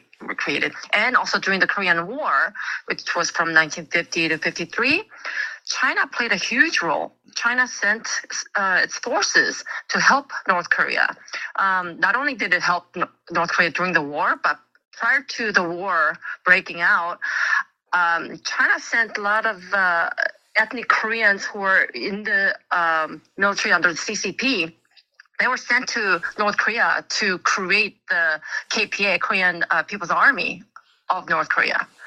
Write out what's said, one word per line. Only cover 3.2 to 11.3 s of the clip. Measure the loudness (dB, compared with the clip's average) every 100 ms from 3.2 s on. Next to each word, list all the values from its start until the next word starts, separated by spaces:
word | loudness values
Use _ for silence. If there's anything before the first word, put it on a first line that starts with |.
| 0
from | 0 2
nineteen | 2 2 -2 -4
fifty | -2 -2 0 0
to | 0
fifty-three, | -2 -4 -4 0 2 0 -2 -12 -8 -6 -6 -8 -8
China | -2 0 0 -2
played | -2 -2
a | -2
huge | 0 2 2 2
role. | 0 -2 -4 -10 _
China | -4 0 2 0
sent, | 0 0 0 -2 -6 -6 -10 -6 -2
uh, | 2 2
its | 0 -2
forces | -2 0 2 2 2 -2 -8 -10 -4
to | 2
help | 4 4 2 -4 -2
North | 0 0
Korea. | 0 0 0 -2 -4 -12